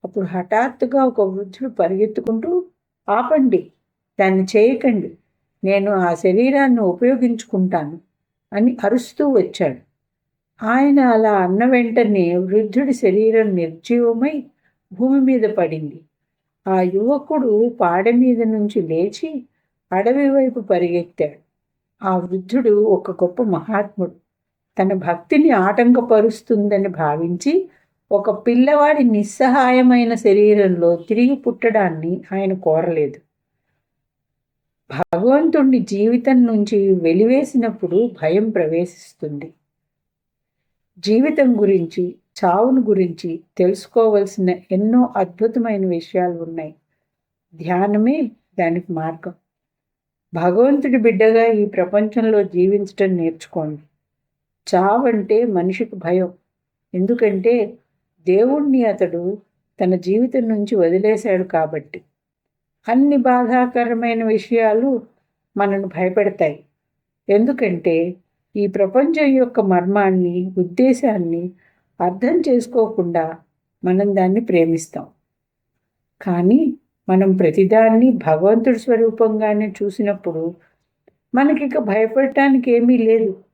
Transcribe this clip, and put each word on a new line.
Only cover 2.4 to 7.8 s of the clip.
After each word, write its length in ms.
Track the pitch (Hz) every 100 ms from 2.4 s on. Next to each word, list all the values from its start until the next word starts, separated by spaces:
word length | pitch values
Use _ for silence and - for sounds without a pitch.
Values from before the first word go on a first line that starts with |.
| 311 359 359 _ _ _ -
"ఆపండి, 640 | 214 247 311 262 185 - _ _ _ _ -
దాన్ని 240 | 190 190
చేయకండి, 680 | 190 214 220 269 262 214 - - _ _ _ _
నేను 280 | 196 202 196
ఆ 220 | 196 180
శరీరాన్ని 680 | 165 190 185 254 277 269 240
ఉపయోగించుకుంటాను" 1200 | 196 180 240 269 247 226 - 202 185 180